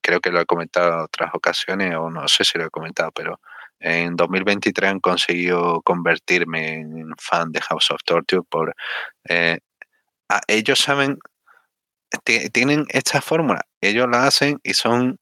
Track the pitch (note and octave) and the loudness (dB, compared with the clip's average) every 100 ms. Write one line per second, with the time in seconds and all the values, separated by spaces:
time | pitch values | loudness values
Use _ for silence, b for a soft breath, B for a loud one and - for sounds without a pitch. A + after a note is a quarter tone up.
0 | - F2 - F2 E2+ E2+ E2 - F2 E2+ | 2 2 2 0 2 -2 0 2 2 2
1 | D#2+ - E2 E2+ F2 E2+ - F#2+ F#2+ E2 | -4 -6 -6 -2 -2 -2 -2 -2 -2 -2
2 | E2 E2 C#2+ - G2 E2+ D#2+ E2+ D#2+ - | -4 -4 0 2 2 0 -6 -8 -10 -4
3 | D#2 - - - B B B _ D#2+ E2+ | -4 -4 -8 -8 B B B _ -2 0
4 | E2+ F2 F2 F#2 F#2+ G2+ G#2 F#2 F#2+ G2 | 0 0 0 2 0 2 0 2 0 2
5 | F#2 F2+ - F2 F2 F2+ F2 E2+ - F2 | 0 2 0 0 2 2 2 0 0 0
6 | E2+ E2+ - F2+ E2 D#2+ D#2+ D#2+ D#2 D#2+ | 0 -2 0 0 0 -2 -4 -6 -10 -12
7 | D#2+ D#2+ - E2+ E2 D#2 - D#2+ - D#2 | -12 -12 -2 -2 0 -4 -4 0 0 -2
8 | - E2+ - F#2 F2 E2 D#2+ - B B | 0 0 2 -2 0 -2 -2 -4 B B
9 | B _ - E2+ E2+ E2+ _ _ - _ | B _ -2 0 2 0 _ _ -20 _
10 | _ _ _ G2+ - A2 A2 C3+ - C#3+ | _ _ _ -2 2 0 2 2 2 2
11 | C#3 C#3 - _ b b b _ _ _ | 2 -2 -10 _ b b b _ _ _
12 | _ - - A2+ G2+ - C3 D3 D3 C3 | _ -6 0 0 2 0 2 2 0 -2
13 | - C#3+ - D#3+ D3+ G2 - _ G2 G#2+ | 0 -2 0 0 2 -2 -4 _ 0 2
14 | B2 A#2+ C3+ - C#3+ C#3+ - - A#2 A#2+ | 2 4 4 4 2 0 -4 -2 2 2
15 | B2+ - | 2 -2